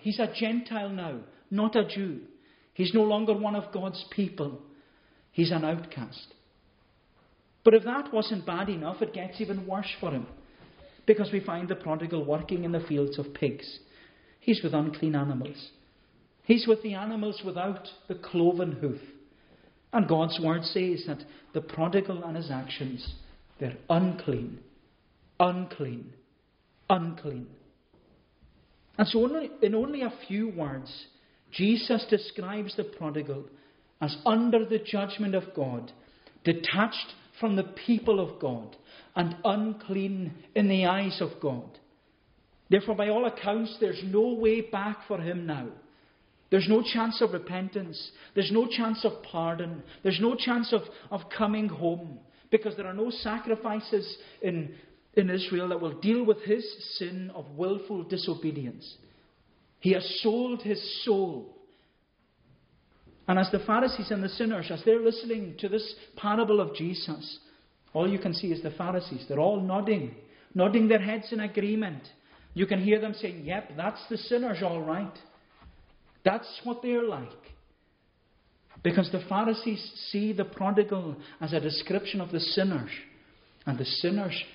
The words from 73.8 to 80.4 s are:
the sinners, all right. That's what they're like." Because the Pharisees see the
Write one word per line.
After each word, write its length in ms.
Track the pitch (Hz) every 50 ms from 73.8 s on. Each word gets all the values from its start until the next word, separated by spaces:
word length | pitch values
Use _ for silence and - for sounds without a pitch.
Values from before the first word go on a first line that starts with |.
| 175 214 - - - -
the 80 | 226
sinners, 460 | 214 - - 240 240 254 233 190 165
all 180 | 190 175 170 165
right. 320 | 156 156 165 190 202 190 - - - - - _ _ _ _ _ - - - - - - _ _ _ _ _ _ -
That's 360 | 185 202 - - - - - -
what 160 | 240 240 240
they're 260 | - 247 240 233 233
like." 220 | 220 165 135 120 - - - - - - - _ _ _ _ _ _ _ _ _ _ _ _ _ _ _ _ _ _ _ _ _ _ - -
Because 300 | - 170 165 190 175 -
the 120 | - 180 - -
Pharisees 640 | 190 202 226 226 220 - - 226 214 - - - - - - -
see 220 | - 202 208 214
the 140 | 208 190